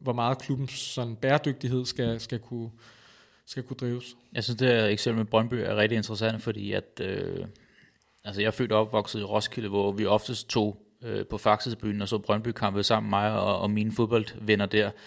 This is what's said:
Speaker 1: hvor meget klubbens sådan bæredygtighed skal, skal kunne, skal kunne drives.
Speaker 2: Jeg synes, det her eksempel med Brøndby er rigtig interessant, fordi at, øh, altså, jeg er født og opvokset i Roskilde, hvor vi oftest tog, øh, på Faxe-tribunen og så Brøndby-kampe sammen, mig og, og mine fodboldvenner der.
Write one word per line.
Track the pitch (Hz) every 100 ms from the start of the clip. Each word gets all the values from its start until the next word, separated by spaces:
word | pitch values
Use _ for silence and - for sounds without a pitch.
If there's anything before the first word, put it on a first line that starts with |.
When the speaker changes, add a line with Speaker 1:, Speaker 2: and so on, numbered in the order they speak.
Speaker 1:
hvor | 127
meget | 120 117 131
klubbens | - 135 131
sådan | - - - 117 110
bæredygtighed | 131 147 147 127 123 127 127
skal, | - 117 113
skal | - 117
kunne, | - 120 113 110 - - - - _ _ -
skal | 135
kunne | 127 127
drives. | 123 123 - - _
Speaker 2:
Jeg | 120
synes, | 110 117
det | 127
her | 117 107
eksempel | 107 123 113
med | 107
Brøndby | 110 117 120
er | 95 104
rigtig | 107 113
interessant, | 104 104 110 110
fordi | 117 104 101
at, | 98 - -
øh, | 95 95 90 90 92 - _ _ _ _ _ _ 101
altså, | 98
jeg | 107
er |
født | - 120
og | 107
opvokset | 110 110 101 110
i |
Roskilde, | 101 107 - - 107
hvor | 101 101
vi | 98 101
oftest | 107 - 117 -
tog, | 117 107 101 _ _
øh, | 117 101 101
på | 107
Faxe-tribunen | 110 107 123 110 107 101
og | 98
så | 110
Brøndby-kampe | - 107 117 113 104 101
sammen, | 98 110 107
mig | 101 107
og, | 110 98 95
og | 101
mine | 107 107
fodboldvenner | 107 113 117 107 - 107 104 98
der. | 107 95 -